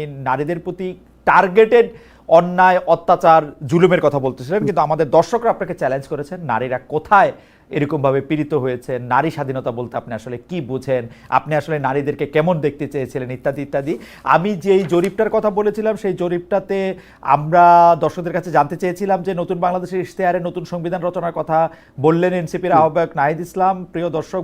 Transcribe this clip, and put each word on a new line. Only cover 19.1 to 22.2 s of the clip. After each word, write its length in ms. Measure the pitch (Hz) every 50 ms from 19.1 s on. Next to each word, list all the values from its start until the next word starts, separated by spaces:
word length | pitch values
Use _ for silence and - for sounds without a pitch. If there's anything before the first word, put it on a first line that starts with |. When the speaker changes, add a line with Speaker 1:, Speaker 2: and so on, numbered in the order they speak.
| 190 180 175
Speaker 1:
যে 100 | 190 185
নতুন 240 | 175 170 139 185 170
বাংলাদেশের 400 | 185 180 180 185 180 170 190 185
ইশতেহারে 400 | 170 - - - 190 175 175 185
নতুন 240 | 170 175 - 180 170
সংবিধান 360 | - 180 175 160 170 180 180
রচনার 300 | 165 175 - 185 165 170
কথা 380 | 165 160 156 160 160 160 165 160 - - _ _ _ 135
বললেন 340 | 131 156 165 170